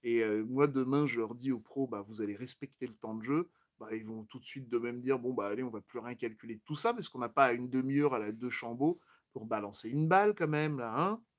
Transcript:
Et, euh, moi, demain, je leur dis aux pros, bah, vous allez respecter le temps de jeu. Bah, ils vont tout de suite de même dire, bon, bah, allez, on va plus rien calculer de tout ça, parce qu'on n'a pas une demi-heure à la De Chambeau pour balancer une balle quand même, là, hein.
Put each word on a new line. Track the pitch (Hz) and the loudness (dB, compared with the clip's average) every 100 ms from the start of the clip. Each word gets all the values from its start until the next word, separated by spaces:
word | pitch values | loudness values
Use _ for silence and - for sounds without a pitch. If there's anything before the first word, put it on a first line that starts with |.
Et, | 120 117 | 2 2
euh, | 110 107 | 2 0
moi, | 110 127 147 | 0 2 2
demain, | 135 127 143 147 | 2 2 2 2
je | 117 | 0
leur | 110 | -4
dis | 120 131 | -4 -4
aux | 120 | -4
pros, | - 139 135 | -4 -4 -4
bah, | 107 101 | -4 -8
vous | 107 | -6
allez | 104 104 | -6 -4
respecter | 123 - 135 _ 123 | -10 -10 -14 _ -10
le | |
temps | 110 113 | -8 -8
de | 110 | -8
jeu. | 113 147 175 _ _ _ | -2 -2 -2 _ _ _
Bah, | 110 | -8
ils | 110 110 | -8 -8
vont | 110 | -12
tout | 110 127 | -12 -14
de | |
suite | - 139 123 | -12 -12 -2
de | 120 | 0
même | 120 123 | 0 -4
dire, | 123 135 | 0 0
bon, | 120 | 2
bah, | 123 101 | -2 -2
allez, | 104 | -2
on | 127 | -4
va | 110 | -6
plus | - 120 | -8 -10
rien | 120 | -8
calculer | 120 117 110 117 | -6 -6 -8 -12
de | 107 | -12
tout | - 151 | -8 -2
ça, | 226 | 0
parce | 240 170 | 0 -6
qu'on | 127 | -6
n'a | 120 | -2
pas | - 135 | 6 6
une | 120 123 | 6 0
demi-heure | 131 131 139 147 | 0 2 4 4
à | 123 | 2
la | 104 | -2
De | 113 123 | -4 -6
Chambeau | - 117 120 147 175 _ _ _ | -4 -6 0 0 0 _ _ _
pour | 127 110 | -12 -4
balancer | 110 101 101 110 | -4 -4 -8 -4
une | 139 160 | 0 6
balle | 190 208 | 8 6
quand | 208 165 | 4 2
même, | 151 156 143 | 2 0 -2
là, | 117 117 | -2 0
hein. | 180 226 _ | 0 0 _